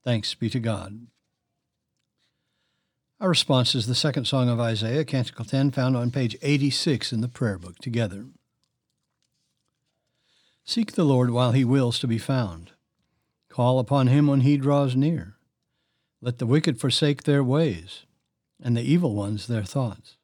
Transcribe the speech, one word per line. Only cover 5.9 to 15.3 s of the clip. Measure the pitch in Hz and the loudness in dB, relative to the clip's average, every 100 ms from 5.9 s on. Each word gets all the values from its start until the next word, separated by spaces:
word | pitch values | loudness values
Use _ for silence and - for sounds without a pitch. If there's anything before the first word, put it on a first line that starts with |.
| 127 | 0
on | 120 | 0
page | 135 120 - | -2 -4 -2
eighty-six | 143 147 139 - 170 127 - | 0 2 0 0 -2 -2 -2
in | 113 | -4
the | 120 | -6
prayer | - 117 95 | -4 -4 -4
book, | 87 87 | -12 -14
together. | 131 117 110 98 127 _ _ _ _ _ _ _ _ _ _ _ _ _ _ _ _ _ _ _ _ _ _ _ | -6 -2 -2 -6 -16 _ _ _ _ _ _ _ _ _ _ _ _ _ _ _ _ _ _ _ _ _ _ _
Seek | - 233 214 | -6 -4 -2
the | - | 2
Lord | 156 131 123 | 4 4 2
while | 120 123 | 2 2
he | 127 123 | 4 4
wills | 135 120 117 | 4 2 0
to | 127 | -2
be | 113 | -2
found. | - 135 107 82 85 _ _ _ _ _ _ _ _ | -2 -2 -2 -8 -18 _ _ _ _ _ _ _ _
Call | - 123 127 | 0 2 2
upon | 120 143 127 | 2 2 4
him | 139 147 | 4 4
when | 139 | 4
he | 131 143 | 4 2
draws | 135 143 139 127 | 2 2 2 2
near. | 147 165 87 | 0 -2 -6